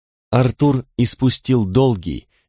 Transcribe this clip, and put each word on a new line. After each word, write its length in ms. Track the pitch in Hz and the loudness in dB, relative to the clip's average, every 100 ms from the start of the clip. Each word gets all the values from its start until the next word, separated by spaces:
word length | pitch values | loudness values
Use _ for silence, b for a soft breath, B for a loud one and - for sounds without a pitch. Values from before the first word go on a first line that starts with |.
| _ _ _ | _ _ _
Артур 540 | 117 127 - 147 131 - - | 0 0 0 0 0 -4 -2
испустил 680 | 120 - 131 - - 127 98 | -2 0 -2 -2 0 0 0
долгий, 640 | 101 131 101 82 65 - _ | 0 0 0 -6 -10 -14 _